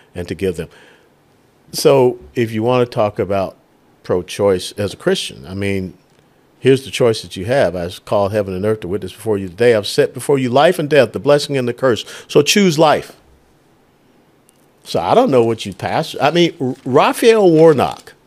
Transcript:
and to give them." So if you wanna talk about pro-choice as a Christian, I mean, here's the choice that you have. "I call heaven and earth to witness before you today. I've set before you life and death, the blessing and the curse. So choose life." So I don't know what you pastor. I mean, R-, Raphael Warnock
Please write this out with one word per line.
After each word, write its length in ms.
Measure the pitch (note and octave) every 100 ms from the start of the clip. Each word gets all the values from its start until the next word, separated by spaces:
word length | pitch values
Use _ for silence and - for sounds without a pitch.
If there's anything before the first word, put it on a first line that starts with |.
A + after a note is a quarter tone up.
| _
and 140 | F2+ F2
to 80 | F2
give 200 | F#2+ E2
them." 140 | D#2+ - - _ _ _ _ _ _ _ _
So 480 | - D#3 C#3 B2+ B2 - -
if 160 | A2+
you 100 | A2
wanna 240 | A2+ B2+ B2
talk 320 | - G#2 -
about 380 | F#2+ G2 F#2+ - _ _ _ _
pro-choice 680 | - F2+ E2+ - G2+ F#2 -
as 200 | - G2
a 40 | -
Christian, 500 | - F#3+ - G#1 C#2
I 80 | F#2+
mean, 400 | G2+ G2 F#2 - _ _ _ _ _ _
here's 260 | B2+ C3+ A2+
the 60 |
choice 320 | - B2 A2
that 120 | F2+ -
you 100 | F#2
have. 300 | C#3 G2 F2+
"I 140 | F2 - -
call 240 | G#2+ G2
heaven 240 | G#2+ G2
and 120 | F#2 G#2
earth 160 | A2
to 60 | F2
witness 260 | G2+ F2+
before 260 | - A2+ G2+
you 100 | F#2+
today. 240 | F2 A#2+
I've 140 | A2 G2
set 260 | - C3
before 240 | - - C#3
you 120 | B2+
life 280 | B2 D#3+ F#3
and 120 | D3
death, 240 | D3 A2+
the 60 | G2+
blessing 380 | B2+ C#3+ - C#3
and 100 | B2
the 60 |
curse. 320 | A#2+ C3 G#2+ - - -
So 160 | D3+
choose 340 | - G#3+ F#3+ D3
life." 380 | D#3 A#2 - - _ _ _ _ _ _ _ _ _ _ _ _ _ _ _ _
So 160 | - -
I 160 | E2+ E3
don't 160 | B3+
know 120 | C3
what 220 | A2+ A2+ G#2
you 80 |
pastor. 460 | F2+ G2 A2 D#3 -
I 80 | C#3+
mean, 240 | E3+ E3+ -
R-, 140 | B2+ C3+ C3+
Raphael 640 | C3 G3+ C4+ A#3+ A3+ F#3+
Warnock 640 | D#3 E3 C#3 E2+ - - -